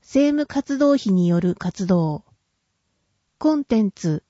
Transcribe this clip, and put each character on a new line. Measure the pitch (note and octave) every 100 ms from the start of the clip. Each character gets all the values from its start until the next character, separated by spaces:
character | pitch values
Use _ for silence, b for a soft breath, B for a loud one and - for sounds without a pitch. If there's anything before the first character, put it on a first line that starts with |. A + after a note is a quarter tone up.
政 | _ C4+ C#4+
務 | D4 D4
活 | C#4+ - C#4
動 | C#4+
費 | C#4+ -
に | F#3 F3
よ | E3+
る | F3+ -
活 | F3+ - F#3
動。 | F3+ D#3+ D3+ _ _ _ _ _ _ _ _ _ _ _ _
コ | D#4 D4+
ン |
テ | C#4 A3+
ン | G#3
ツ | - E3+ D3+ _